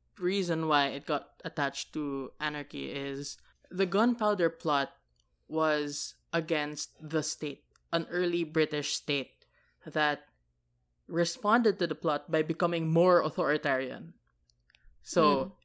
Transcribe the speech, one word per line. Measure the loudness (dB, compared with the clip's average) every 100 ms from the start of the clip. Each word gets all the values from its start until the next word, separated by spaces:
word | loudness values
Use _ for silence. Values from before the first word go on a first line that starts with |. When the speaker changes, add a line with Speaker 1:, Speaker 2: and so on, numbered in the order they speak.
| _ -6
Speaker 1:
reason | -2 0 0 0 2
why | 2 2
it | -2 -2
got | -4 -4 _
attached | -10 -2 -2 -4 -8
to | -6 -4 -4 -8 -6
anarchy | -6 -6 -8 -10 -10
is | -8 -8 -8 -8 -12 _ _ _
the | -2 0
gunpowder | 2 2 2 0 2 0
plot | 0 0 0 0 -6 _ _ _ _ _
was | 0 2 2 -2 -6 -10 -12 _
against | -4 -2 -2 -2 -6 -10 _
the | -6 -4
state, | -2 -4 -8 -10 _ _ _
an | -4 -2
early | -2 0 0
British | 0 2 0 0 -4
state | -4 -2 -4 -4 _ _ _ _ _ -6
that | 0 0 0 -6 _ _ _ _ _ _ _ -6
responded | 0 0 0 2 4 4 2
to | -2
the |
plot | 0 0 -2 0
by | 0
becoming | 0 0 0 0 2
more | 4 6 6
authoritarian. | 4 0 0 0 0 -2 -2 -8 -14 -20 _ _ _ _ _ _ -20 -20
So, | -2 2
Speaker 2:
Mm. | 4 4 -2 -10